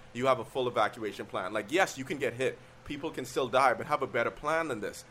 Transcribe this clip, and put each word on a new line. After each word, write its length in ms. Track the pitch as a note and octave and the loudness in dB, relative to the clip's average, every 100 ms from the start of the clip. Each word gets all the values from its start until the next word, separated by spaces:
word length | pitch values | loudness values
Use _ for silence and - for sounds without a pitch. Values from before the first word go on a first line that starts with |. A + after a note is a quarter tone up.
| - | -12
you 120 | A#2+ C3+ | 0 2
have 140 | B2 | 2
a 60 | A2 | 0
full 220 | C3+ B2 | -2 0
evacuation 600 | A2 G#2 A#2+ G#2+ G2 G#2 | 2 2 0 -6 -6 -6
plan. 260 | A2 F#2 | -4 -2
Like, 140 | G#2+ G#2 | -4 0
yes, 280 | F3 F3+ C3+ | 2 2 0
you 40 | |
can 140 | B2+ C#3+ | -6 -2
get 160 | B2 | -2
hit. 240 | A#2+ B2+ - - - | 0 -2 -2 -12 -16
People 280 | - C#3+ D#3+ | -10 -8 -6
can 140 | D3 B2 | -6 -4
still 220 | C#3+ B2+ | -2 2
die, 280 | C3 C3+ A2 | 6 6 4
but 100 | A2 | 0
have 160 | D3 | 0
a 60 | A#2+ | 0
better 240 | A#2+ A#2 | 0 0
plan 380 | - D3 D#3+ D#3+ | 0 0 0 0
than 100 | G#2+ | -2
this. 240 | F#2+ - - | -4 -8 -16